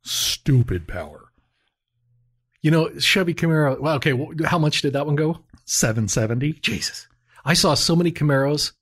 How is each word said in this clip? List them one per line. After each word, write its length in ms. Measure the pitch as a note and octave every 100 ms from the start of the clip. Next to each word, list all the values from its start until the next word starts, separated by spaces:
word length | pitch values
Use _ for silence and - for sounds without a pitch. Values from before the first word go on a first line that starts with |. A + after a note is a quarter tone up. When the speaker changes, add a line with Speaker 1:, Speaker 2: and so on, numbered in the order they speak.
Speaker 1:
stupid 840 | - - - - - C3 A#2 F#2 D#2+
power. 440 | F2 D2+ - - _ _ _ _ _ _ _ _ _ _ _ _ _
Speaker 2:
You 100 | D3+
know, 260 | D#3+ D#3+ -
Chevy 340 | - G3 F3
Camaro. 440 | E3 E3 D#3 D3 C3
Well, 160 | C#3+ C#3+
okay, 160 | D#3
wh-, 340 | B2+ D3+ D#3 E3
how 140 | F3
much 220 | D3+ -
did 120 | C#3+
that 120 | C3+ D3
one 100 | D3
go? 240 | D#3 E3 _ - -
Speaker 1:
Seven 420 | - C3 A2 G#2+
seventy. 460 | - A2+ A#2 C#3+
Speaker 2:
Jesus. 540 | D#3+ - G#2 - - - _ _ -
I 100 | -
saw 200 | E3+ F3
so 220 | C#3 - E3
many 160 | E3+
Camaros 600 | E3 D3+ C3+ C#3 D3 - _